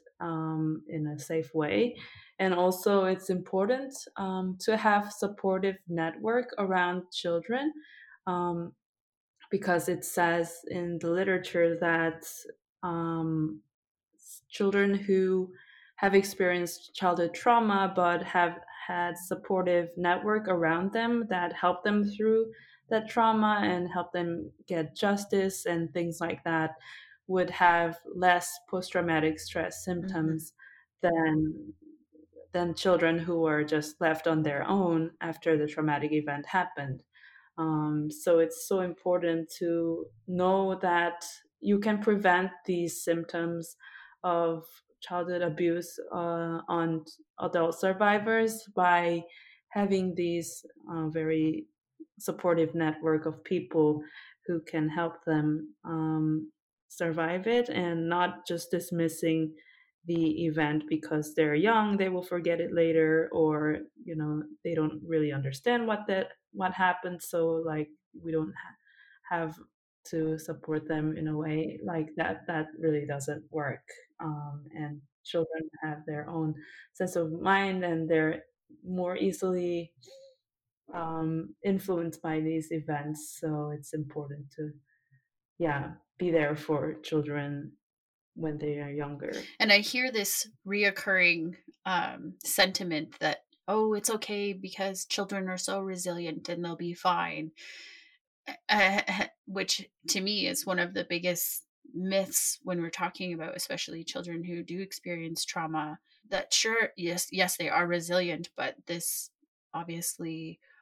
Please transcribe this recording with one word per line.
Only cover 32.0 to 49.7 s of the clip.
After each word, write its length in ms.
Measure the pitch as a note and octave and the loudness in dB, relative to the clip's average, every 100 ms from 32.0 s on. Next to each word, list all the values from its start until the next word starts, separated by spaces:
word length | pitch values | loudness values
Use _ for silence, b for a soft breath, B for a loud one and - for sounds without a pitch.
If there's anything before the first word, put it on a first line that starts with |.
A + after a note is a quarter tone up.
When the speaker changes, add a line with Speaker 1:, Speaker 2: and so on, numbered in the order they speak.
| _ - - - - | _ -20 -20 -20 -6
Speaker 1:
than 240 | F3+ F3 D#3+ | -2 -2 2
children 420 | F#3+ E3+ E3 E3 | 4 6 6 2
who 280 | E3 E3 D#3+ | 0 2 4
are 180 | D3+ | 4
just 380 | D3+ D3+ D3+ - | 2 0 -2 0
left 260 | E3 D#3 E3 | 0 2 2
on 160 | D#3 | 2
their 240 | D3+ C#3+ - | 2 0 0
own 440 | G3 F3+ E3 E3 - | 2 4 2 0 -4
after 360 | E3+ D#3+ E3+ D#3 | -8 -2 2 2
the 80 | D3+ | 2
traumatic 460 | D#3 D3+ C#3+ D3 | 0 0 0 0
event 340 | D3+ D3+ C#3+ C#3+ | 0 0 -4 -2
happened. 560 | F#3+ F3+ D3 C#3 B2+ _ B B B B - | -2 -2 -4 -8 -8 _ B B B B -4
Um, 520 | D#3+ D#3 D3+ D3+ D3+ | 0 0 0 0 -2
so 280 | - F3+ E3 | -2 4 6
it's 280 | E3 - - | 4 0 -2
so 140 | G3 | 0
important 680 | F3+ - F#3 F3 E3+ E3 D#3+ - | -2 -2 0 2 2 0 -4 -4
to 460 | E3+ E3+ E3 E3 - - - | -2 0 0 -2 -6 -12 -4
know 500 | F3+ F#3 G3 F#3+ F#3 | 2 4 4 2 0
that 420 | F#3 E3+ E3+ E3+ - - _ _ | 2 4 2 -2 -12 -18 _ _
you 180 | G3+ G3+ | 2 4
can 200 | G#3+ G#3 | 4 2
prevent 520 | G#3+ G3+ G3 F3+ F#3+ - - | 2 4 6 4 2 -4 -2
these 360 | F3 E3+ - | 0 -2 -2
symptoms 760 | - E3+ E3 E3+ E3+ E3+ E3 - B B B B | 0 0 -2 -2 -2 -4 -8 -14 B B B B
of 420 | F3+ E3+ E3 E3 D#3+ - _ _ | 0 2 2 0 -8 -20 _ _
childhood 400 | - F3+ F3 F3 | -6 -4 -2 -2
abuse, 580 | E3+ D#3 E3+ E3+ F3 - - | -2 0 0 0 -4 -12 -8
uh, 480 | F3 E3+ E3+ E3+ E3 - | -4 -2 -2 -2 -4 -2
on 380 | E3+ E3 D#3+ - - _ - | 0 0 -2 -6 -20 _ -6
adult 400 | F#3 F3 E3 E3+ | -2 2 2 2
survivors 880 | F#3+ F#3+ G#3 G#3 G#3+ A3+ A3 A3 - F#3 | 0 4 4 4 4 2 2 -2 -6 2
by 480 | F3+ F3 E3+ E3+ E3+ B B B | 6 6 4 0 -4 B B B
having 460 | _ | _